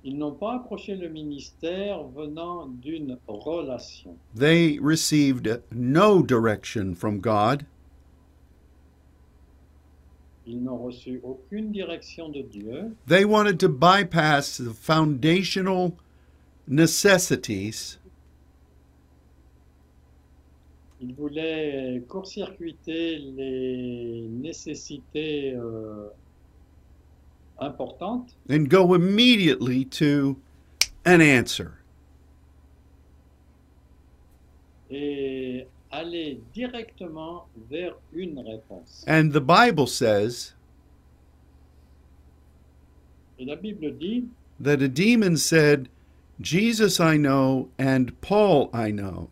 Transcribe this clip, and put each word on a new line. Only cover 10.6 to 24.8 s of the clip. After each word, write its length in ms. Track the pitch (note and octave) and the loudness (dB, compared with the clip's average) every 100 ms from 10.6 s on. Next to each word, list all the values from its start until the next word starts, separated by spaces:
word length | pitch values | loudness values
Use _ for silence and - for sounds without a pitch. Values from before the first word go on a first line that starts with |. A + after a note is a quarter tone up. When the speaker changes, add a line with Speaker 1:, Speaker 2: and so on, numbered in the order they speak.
Speaker 1:
n'ont 160 | B2+ B2 | -6 -6
reçu 420 | B2 B2 - B2+ | -10 -12 -12 -12
aucune 480 | B2 C3 - G#3 G#3+ | -12 -14 -10 -8 -8
direction 600 | G3+ F3 E3 - - E3 | -8 -8 -10 -14 -16 -14
de 100 | C#3+ | -12
Dieu. 560 | A#2+ G#2 G#2+ C3 A3 A3 - | -12 -14 -12 -12 -12 -14 2
Speaker 2:
They 200 | F3 G#3 | 4 6
wanted 340 | G#3+ G#3 F3 | 4 4 4
to 80 | F#3+ | 2
bypass 880 | C3+ E3+ F#3+ F#3 E3 D3+ C#3+ C#3 - | 4 6 6 4 0 2 2 0 -8
the 160 | B2 | -10
foundational 1200 | G#2+ - D#3+ D#3 C#3 D3+ F3+ F3+ G3 F#3+ F#3 F3+ - _ _ _ _ _ _ - | -10 0 2 4 2 2 2 0 -2 0 0 -2 -4 _ _ _ _ _ _ -2
necessities. 1300 | C3+ D#3+ - G3+ F#3 - B2+ - G2+ G2+ - - - - _ _ _ _ _ _ _ _ _ _ _ _ _ _ _ _ _ _ _ _ _ _ _ _ _ _ _ _ _ | 4 4 4 4 4 4 -2 -2 -6 -6 -8 -14 -16 -20 _ _ _ _ _ _ _ _ _ _ _ _ _ _ _ _ _ _ _ _ _ _ _ _ _ _ _ _ _
Speaker 1:
Ils 120 | B2+ | -16
voulaient 880 | C3 D3 D3 D#3+ D#3+ D3+ C#3 C3 B2+ A#2+ | -10 -8 -6 -6 -4 -4 -4 -6 -8 -8
court-circuiter 1080 | F#3+ F#3+ - F#3 - E3+ - - D#3+ E3 D#3+ | -12 -12 -12 -12 -10 -14 -12 -10 -6 -4 -6
les 1080 | C#3 C3 C3+ C3 B2+ B2+ B2 A#2+ A#2+ A#2 A2+ | -10 -10 -8 -4 -4 -4 -6 -8 -8 -10 -10
nécessités, 1300 | A#2 D3+ E3 D#3 D3 | -10 -10 -12 -12 -12